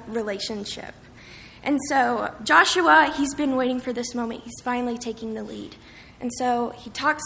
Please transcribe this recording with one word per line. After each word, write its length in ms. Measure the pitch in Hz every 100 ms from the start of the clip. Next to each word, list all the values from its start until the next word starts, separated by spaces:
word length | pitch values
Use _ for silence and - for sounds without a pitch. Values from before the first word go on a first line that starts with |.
| -
relationship. 880 | 226 214 196 - 214 202 - - - - - - - - -
And 160 | - 285 269
so 440 | 277 240 233 208 -
Joshua, 720 | 214 311 370 359 330 311 302 302
he's 200 | 277 -
been 200 | 294 262
waiting 240 | 254 254
for 140 | 254
this 220 | 247 240 240
moment. 260 | 233 233
He's 160 | 240 233
finally 340 | - 247 247 233
taking 380 | 240 220 220 220
the 80 |
lead. 320 | 214 214 202 - - - - -
And 120 | 247 -
so 360 | 247 240 240 -
he 140 | -
talks 320 | - 277 302